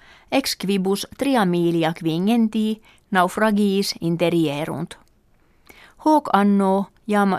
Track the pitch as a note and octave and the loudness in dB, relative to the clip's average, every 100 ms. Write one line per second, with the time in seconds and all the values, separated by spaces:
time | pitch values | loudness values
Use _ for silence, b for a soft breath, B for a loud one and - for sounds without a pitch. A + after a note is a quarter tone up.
0 | b b b C4+ - - F#3 G3 F#3 G3 | b b b -2 -2 -4 -2 -2 0 -4
1 | - - C#4 B3+ F#3 F3 E3+ E3+ D#3+ E3+ | -6 -6 -2 0 2 2 0 0 -2 -2
2 | E3 D#3+ G3 A#3+ A3 A3 G#3+ G#3+ b b | -4 -2 0 2 0 0 -4 -4 b b
3 | _ G3 F3+ G#3+ A3 G#3 G#3 G3 G3+ - | _ 0 0 0 0 2 2 0 -2 -4
4 | E3 E3+ E3+ E3+ D#3 C#3+ D#3 D#3 E3+ - | -4 -2 0 0 0 -2 -6 -8 -10 -14
5 | _ _ _ _ b b b b b b | _ _ _ _ b b b b b b
6 | D#4 D4+ - G3 G3+ G3+ G3 F#3+ G3 _ | 0 2 2 2 4 4 2 2 -2 _
7 | - G#3 G3+ | -4 0 2